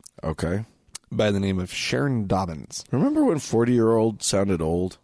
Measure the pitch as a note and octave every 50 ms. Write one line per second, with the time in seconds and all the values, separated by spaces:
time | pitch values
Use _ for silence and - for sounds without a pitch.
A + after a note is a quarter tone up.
0 | - - - - - D#2+ D#2 - - E2 F2 G#2 A2 - _ _ _ _ - -
1 | - _ - A2+ A2 G#2 G2+ G2 G2 G2 F#2+ F#2 F#2 F2+ - - - - - B2
2 | C#3 C#3+ C3 A#2 G#2 F#2+ G#2 F#2 F#2+ F2 D#2+ D2 - - - - - - - B2+
3 | F#3 C#4 D4+ D#4 D4 B3+ F3 C#3+ - - - A2+ A#2 A#2+ B2 A#2+ A2+ A2+ A2+ A2+
4 | A2 A2+ G#2+ G2 - - - G2 G2 G2 F#2+ E2 E2 D#2 E2+ F2 F2+ F#2 - -